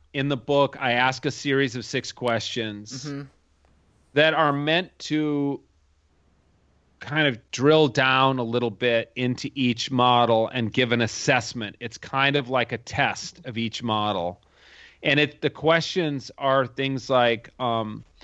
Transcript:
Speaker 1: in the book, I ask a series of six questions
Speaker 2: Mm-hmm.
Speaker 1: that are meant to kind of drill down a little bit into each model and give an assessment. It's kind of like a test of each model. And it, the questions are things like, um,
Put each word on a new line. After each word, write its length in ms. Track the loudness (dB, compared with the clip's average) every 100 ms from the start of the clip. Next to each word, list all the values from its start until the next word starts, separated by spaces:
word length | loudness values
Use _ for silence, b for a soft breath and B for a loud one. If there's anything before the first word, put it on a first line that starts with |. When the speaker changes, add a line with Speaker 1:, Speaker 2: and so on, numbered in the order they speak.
| _
Speaker 1:
in 160 | -4 -2
the 80 | -4
book, 400 | 0 2 2 0
I 140 | 0
ask 320 | 2 2 0 -4
a 60 |
series 440 | -4 -2 0 0 -4
of 100 | -6
six 260 | -6 -8
questions 960 | -6 -2 -2 -4 -6 -6 -8 -12 -14 -12
Speaker 2:
Mm-hmm. 160 | -12 -14 _ _ _ _ _ _ _ _
Speaker 1:
that 200 | 2 4
are 200 | 4 2
meant 440 | 2 0 0 -2 -10
to 600 | -4 -2 0 -2 -2 -4 _ _ _ _ _ _ _ _ _ _ _ _ _ _
kind 280 | -4 0 2
of 120 | 0 _
drill 360 | 0 4 6 4
down 500 | 2 2 4 4 2
a 60 |
little 260 | -2 -2 -2
bit 420 | 0 2 2 0 -2
into 340 | -2 -2 -6 -2
each 340 | 0 0 -2
model 580 | 2 4 6 4 2 0
and 220 | -2 -2
give 200 | 0 2
an 100 | 2
assessment. 720 | 0 0 0 0 -2 -8 -12 -12
It's 180 | -14 -14
kind 380 | -6 0 2 0
of 140 | 0
like 220 | -2 -2
a 60 | -6
test 640 | -6 -2 -2 -2 -12 -16 -10
of 120 | -6
each 240 | -6 -6
model. 580 | -4 -2 -2 -2 -4 -8 b b b b b b
And 180 | 0 2
it, 220 | 0 -2
the 80 | -6
questions 800 | 0 2 2 0 -4 -4 -4 -10 -4
are 300 | 0 2 0
things 420 | -4 -4 -4 0
like, 400 | 2 4 0 -6 -6
um, 440 | -2 -2 -4 -10 -16 B